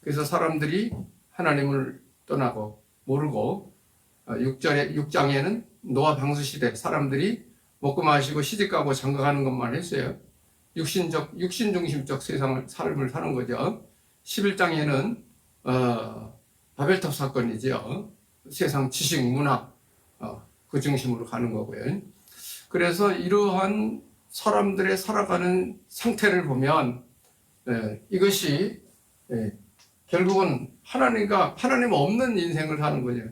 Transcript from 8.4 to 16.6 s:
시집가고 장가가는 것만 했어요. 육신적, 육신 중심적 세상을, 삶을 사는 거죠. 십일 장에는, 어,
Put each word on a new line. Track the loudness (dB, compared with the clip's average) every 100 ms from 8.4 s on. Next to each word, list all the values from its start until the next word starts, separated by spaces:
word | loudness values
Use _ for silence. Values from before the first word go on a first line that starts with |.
시집가고 | -2 0 0 2 0
장가가는 | 0 0 0 2 2 0
것만 | 0 -2 -2
했어요. | -2 -4 -4 -6 -16 _ _ _ _ -6
육신적, | -2 0 0 -2 -4 -4
육신 | -4 0 0
중심적 | 0 0 -2 -4 -6
세상을, | -4 -2 0 -2 -6
삶을 | -6 -4 -2 -2
사는 | -2 -4
거죠. | -4 -2 -2 -2 -4 -12 _ _ _
십일 | -8 -2 0 2
장에는, | 2 2 2 2 0 -4 -12 _ _ _
어, | 0 2 2 0 -4 -10 -14 -18 _ _